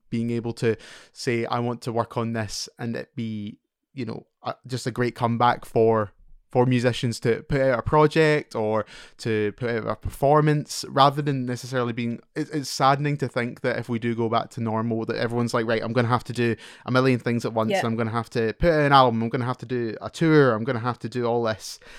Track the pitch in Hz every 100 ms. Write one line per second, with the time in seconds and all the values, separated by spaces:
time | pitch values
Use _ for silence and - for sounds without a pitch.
0 | _ 117 117 117 117 113 120 107 - -
1 | - - - 117 117 123 120 117 - 113
2 | 113 - 113 113 104 - - - 120 117
3 | 127 - 113 107 104 - _ _ _ 135
4 | 113 - - _ - - 123 127 - 110
5 | 123 - 120 117 120 123 - 120 113 110
6 | 104 - - - _ 127 127 123 123 113
7 | 123 113 120 113 - 143 135 120 - 151
8 | 151 160 156 151 - 120 107 110 101 -
9 | - - 120 110 104 - 123 117 110 110
10 | - - 139 151 151 147 - - - 135
11 | 139 139 147 135 123 123 123 127 120 117
12 | 117 117 - - 151 151 131 - 135 143
13 | 147 143 127 - 120 - 127 113 117 120
14 | 117 117 117 113 - - 113 110 113 113
15 | 113 113 120 120 120 123 113 113 113 113
16 | 117 120 - 120 117 110 - - - 127
17 | 131 127 123 120 113 113 110 95 113 113
18 | 113 113 113 123 113 - - 156 143 143
19 | 127 113 117 131 120 127 117 123 117 107
20 | 117 - 160 151 135 110 117 120 120 117
21 | 113 123 117 120 113 107 - - -